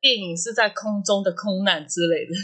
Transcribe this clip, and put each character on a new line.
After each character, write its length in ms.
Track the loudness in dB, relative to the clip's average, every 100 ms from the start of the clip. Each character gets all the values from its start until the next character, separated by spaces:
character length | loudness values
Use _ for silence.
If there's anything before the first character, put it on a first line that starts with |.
电 160 | 2 2
影 200 | -2 -4
是 160 | -2
在 160 | 0 0
空 300 | 0 -4 -2
中 180 | 2 2
的 80 | 2
空 320 | -2 -2 0
难 240 | 2 0 -2
之 220 | 0 2
类 180 | 0 -2
的。 60 | -8